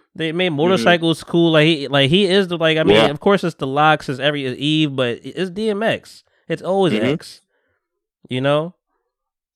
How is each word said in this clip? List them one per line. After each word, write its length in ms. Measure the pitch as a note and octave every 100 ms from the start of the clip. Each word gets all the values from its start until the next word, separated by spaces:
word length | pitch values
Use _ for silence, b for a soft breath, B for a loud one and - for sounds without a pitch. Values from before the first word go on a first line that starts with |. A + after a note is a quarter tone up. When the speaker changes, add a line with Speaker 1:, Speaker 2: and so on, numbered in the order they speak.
| b
Speaker 1:
they 160 | - D#3+
made 180 | E3 F#3
Speaker 2:
Mm-hmm. 40 | C#3+
Speaker 1:
motorcycles 680 | E3+ F#3+ G3+ F3 E3 D#3+
cool. 260 | - E3+ E3+
Like, 160 | D#3+ D#3
he, 220 | D#3 C3+
like, 200 | C#3 C3+
he 160 | F3+ G3
is 200 | G3 F#3
the, 80 | E3+
like, 220 | D#3+ D#3
I 60 |
mean, 120 | D#3+ G#3
Speaker 2:
Yeah. 100 | G#3
Speaker 1:
of 100 | -
course 220 | G3+ G3
it's 120 | F3 -
the 100 | C#3
locks, 420 | C#3 D#3 D3+ -
it's 120 | B2+
every, 260 | C#3 D3 C3
it's 120 | B2
Eve, 360 | C#3+ D#3 D3+ C3
but 220 | B2 A2
it's 280 | C3 D3 F#3
D 180 | F3+ A3
M 140 | G3+
X. 400 | A3 B2 - - _ _ -
It's 140 | -
always 300 | D#3+ G3 F#3
Speaker 2:
Mm-hmm. 120 | G#2+ A#2
Speaker 1:
X. 340 | D#3 - - _ _ _ _ _ _ _ _ -
You 120 | B2+
know? 340 | C#3 D3 E3 - _ _ _ _ _ _ _